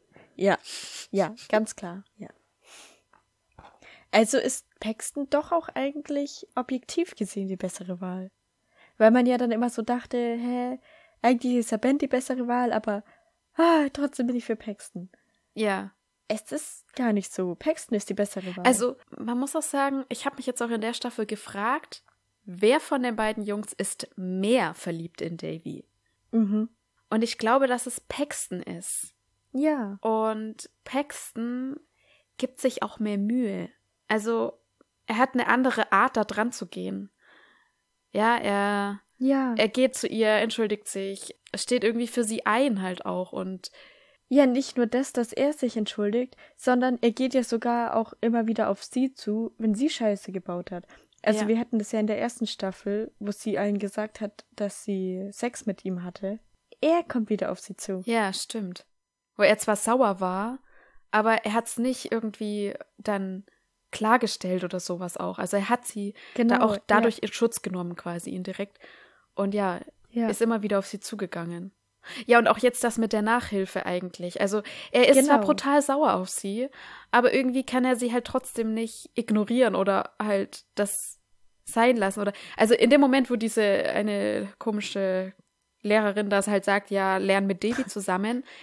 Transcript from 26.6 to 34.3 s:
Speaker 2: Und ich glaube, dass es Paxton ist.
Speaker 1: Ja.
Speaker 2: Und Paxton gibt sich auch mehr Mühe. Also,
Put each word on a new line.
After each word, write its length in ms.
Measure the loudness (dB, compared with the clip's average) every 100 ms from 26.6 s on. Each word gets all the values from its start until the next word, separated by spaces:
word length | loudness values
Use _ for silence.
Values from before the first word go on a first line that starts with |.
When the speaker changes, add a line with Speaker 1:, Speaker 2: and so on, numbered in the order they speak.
| -2 _ _ _ -4
Speaker 2:
Und 120 | 0
ich 160 | 0 0
glaube, 280 | 2 4 4
dass 180 | 0 -4
es 140 | -8
Paxton 600 | -6 -6 -4 -6 -8 -8
ist. 520 | -8 -10 -6 -6 -8 _ _ _ _
Speaker 1:
Ja. 460 | 0 0 0 -4 -4
Speaker 2:
Und 680 | 0 0 0 -2 -8 -12 -18 _
Paxton 920 | -6 -4 -4 -8 -10 -8 -6 -4 -6 -10 _ _ _ _ _ -8
gibt 220 | -8 -2
sich 220 | -2 -2
auch 160 | -6 -4
mehr 200 | -2 0
Mühe. 500 | 0 0 -2 -4 -8 _ _ _ -4
Also, 460 | -2 0